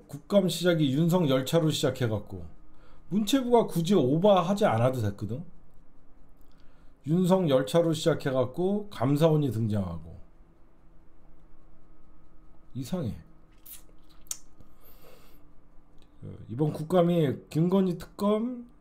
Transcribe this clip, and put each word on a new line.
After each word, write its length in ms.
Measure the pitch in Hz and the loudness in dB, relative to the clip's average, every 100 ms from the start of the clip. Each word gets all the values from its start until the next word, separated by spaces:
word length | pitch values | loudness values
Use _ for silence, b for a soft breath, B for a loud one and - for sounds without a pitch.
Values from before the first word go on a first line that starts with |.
| - | -14
국감 400 | 143 - 202 190 | -16 2 4 4
시작이 440 | 160 175 170 147 | 4 4 4 4
윤석 360 | 131 170 180 160 | 4 4 4 4
열차로 420 | 131 131 165 165 | 2 2 2 2
시작해갖고 760 | - 139 - 120 104 - 92 85 - - b b b - | 2 0 0 -2 -2 -6 -10 -12 -12 -14 b b b -4
문체부가 580 | 185 214 277 240 240 220 | -2 2 2 4 4 4
굳이 280 | 170 165 | 0 2
오버하지 680 | 202 123 156 202 190 165 202 202 | 4 4 4 6 6 4 2 4
않아도 340 | 113 123 127 | 4 2 2
됐거든. 440 | 104 101 98 123 185 - - - - - - - - - b b b b b - - | -2 -4 -6 -8 -10 -12 -14 -14 -14 -14 -14 -14 -16 -16 b b b b b -12 -2
윤석 420 | 165 180 190 175 | 2 4 4 4
열차로 440 | 131 139 170 170 | 4 4 2 4
시작해갖고 960 | 160 165 143 143 131 123 - 180 202 202 | 2 2 2 2 0 0 0 -2 -2 -4
감사원이 640 | - 123 143 160 156 143 | -2 2 4 4 4 2
등장하고. 640 | 110 113 104 90 82 82 85 - - - - - - - - - - - - - - - - - - - - - - - - - | 0 0 0 -2 -6 -10 -14 -18 -20 -20 -20 -20 -20 -20 -18 -16 -16 -16 -16 -14 -14 -12 -14 -12 -12 -12 -12 -14 -14 -14 -14 -12
이상해. 400 | 139 131 185 127 80 - - - - - - - - - - - - - - - - b b b b b b - - - - - - - - 101 95 104 | -10 -6 -6 -6 -8 -12 -20 -20 -20 -18 -18 -16 -16 -18 -16 -12 -10 -10 -14 -14 -14 b b b b b b -16 -16 -18 -18 -18 -18 -20 -16 -16 -14 -10
이번 240 | 113 151 | -2 -2
국감이 760 | - 156 180 170 170 147 - - | -2 0 4 4 4 2 0 -4
김건희 500 | 151 170 190 190 170 | 0 4 4 2 0
특검, 720 | - - 202 214 233 247 240 - | -8 -4 0 0 0 -6 -12 -20